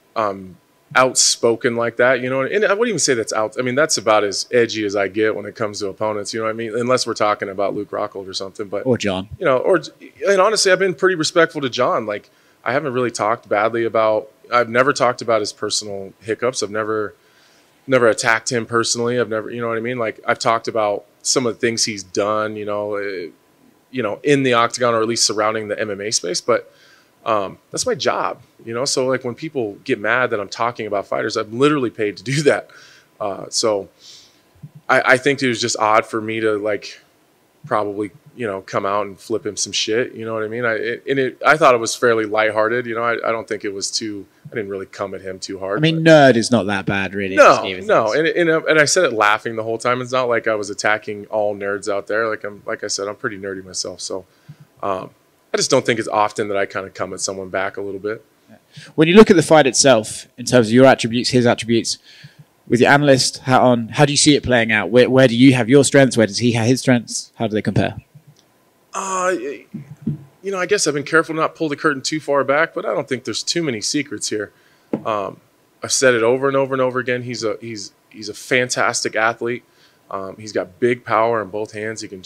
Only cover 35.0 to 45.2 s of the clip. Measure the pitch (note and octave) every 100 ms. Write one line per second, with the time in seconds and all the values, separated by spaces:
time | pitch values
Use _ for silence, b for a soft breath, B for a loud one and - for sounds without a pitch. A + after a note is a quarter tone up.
35 | G#2 B2+ C#3+ C#3 C3 A2 A2+ - G#2+ G#2+
36 | A2+ A#2 G#2+ A2 A2 G#2+ G#2 G2+ - -
37 | _ _ _ _ _ _ - A2+ G#2 G2+
38 | G#2 - _ A#2 A#2 F#2+ - A#2 G2 G2+
39 | G2+ F#2+ - G#2+ G#2+ F#2+ - F#2+ - A2
40 | B2+ - A2+ A2+ A2 A2+ B2 A2 G#2+ A#2+
41 | - C#3 B2+ - B2 D3+ D3+ B2 A2+ -
42 | B2 A2+ G#2+ G#2+ A2 G#2 A2 A#2+ A#2+ A2+
43 | A#2 A2+ - A2+ G#2 G#2+ G#2 G2 F#2 -
44 | A2 G2+ F#2 _ - B2 G2+ G2 F#2+ -
45 | G2+ F#2+